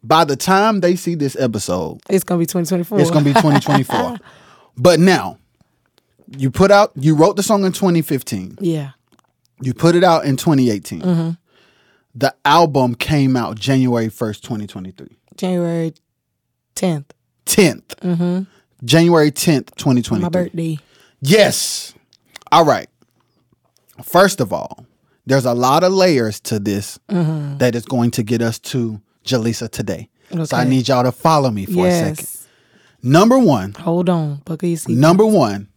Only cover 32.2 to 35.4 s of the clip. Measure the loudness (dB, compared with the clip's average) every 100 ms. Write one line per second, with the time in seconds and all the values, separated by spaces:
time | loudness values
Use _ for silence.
32.2 | -12 -16 -20 _ _ _ _ _ 2 4
33.2 | 6 4 4 2 -2 -8 -4 -2 0 -2
34.2 | -4 -8 -10 -6 -4 -6 -4 2 4 6
35.2 | 4 4